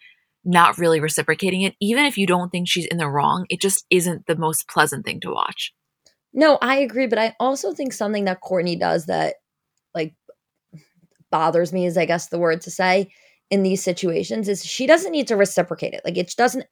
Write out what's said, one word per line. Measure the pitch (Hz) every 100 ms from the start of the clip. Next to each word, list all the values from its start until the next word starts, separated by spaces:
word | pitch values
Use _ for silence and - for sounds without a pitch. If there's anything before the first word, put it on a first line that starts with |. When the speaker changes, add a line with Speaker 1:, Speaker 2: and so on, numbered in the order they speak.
| - _ _ _
Speaker 1:
not | 180 175 170 -
really | 170 160
reciprocating | 156 151 147 156 190 185
it. | 190 -
Even | 202 240 294
if | -
you | 190
don't | 180 180
think | 180 175
she's | 180 165
in | 170
the | 151
wrong, | 143 147 160 180
it | 180
just | 196 - -
isn't | 180 175 160 -
the | 165
most | 160 156 -
pleasant | - 151 139
thing | - -
to | 180
watch. | - - - - _ _ _ _ _ _
Speaker 2:
No, | 254 311 277
I | 247 269
agree. | 269 220 262
But | 214
I | 220 -
also | 247 269 403
think | 320 269
something | - 208 214
that | 196 185
Kourtney | - 185 175 170
does | 185 165 160
that, | 165 156 - _ _ _ _ _
like, | 175 160 - - - _ _ _ 156 _ _ _ _ _
bothers | 156 160 170 175
me | 185
is, | 180 170
I | 165
guess, | 170 -
the | 170
word | 170 165
to | 175
say | - 185 185 190 _ _ _ -
in | 202
these | 190 185
situations | - 175 185 165 180 220 202
is | 196
she | - - 262
doesn't | 330 370
need | 320 233
to | 208
reciprocate | 196 - 170 165 -
it. | -
Like, | - 180
it | 180 -
doesn't, | 240 254 -